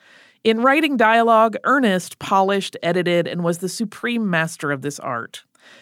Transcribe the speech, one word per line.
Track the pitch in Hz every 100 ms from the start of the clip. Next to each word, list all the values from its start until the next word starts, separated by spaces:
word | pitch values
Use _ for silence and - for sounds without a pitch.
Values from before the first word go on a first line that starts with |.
| _ _ _ _
In | 226 220
writing | 254 294 311 262
dialogue, | 220 226 233 226 226 208
Ernest | - 277 233 185 - -
polished, | - 196 190 196 190 -
edited, | 170 175 175 175 170
and | 175
was | 170 170
the | 185
supreme | - 214 - 240 233 208
master | 165 160 - 147
of | 139
this | 139 139
art. | 131 117 113 - - _ _ -